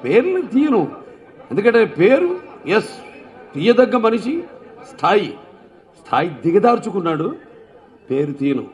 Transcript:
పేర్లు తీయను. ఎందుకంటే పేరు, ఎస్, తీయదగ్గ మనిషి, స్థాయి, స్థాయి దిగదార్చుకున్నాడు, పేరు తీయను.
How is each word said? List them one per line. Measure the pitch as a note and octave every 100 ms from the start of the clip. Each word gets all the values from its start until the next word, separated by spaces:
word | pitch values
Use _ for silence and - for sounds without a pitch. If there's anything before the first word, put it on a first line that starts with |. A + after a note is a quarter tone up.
| B2
పేర్లు | G3+ E4+ F#4
తీయను. | B3+ B3+ D4+ A3+ D3 - - - - - -
ఎందుకంటే | D3 A3 A3+ G#3
పేరు, | C#3 F#3 C#4 F4 - - - C#3+
ఎస్, | G#3 - - - - - - - C#3
తీయదగ్గ | F#3+ A#3+ B3 A#3+
మనిషి, | A3 A3+ A3+ E4+ - - - - - -
స్థాయి, | D#3+ G3+ D#3 - - - - _ _ _ -
స్థాయి | A#2+ E3+ C3 D#3+
దిగదార్చుకున్నాడు, | F#3 A#3 A#3 A3+ F#3+ E3+ D3+ F3 E4 - - - - _ _ _
పేరు | C3 D3
తీయను. | C3+ C#3 B2+ -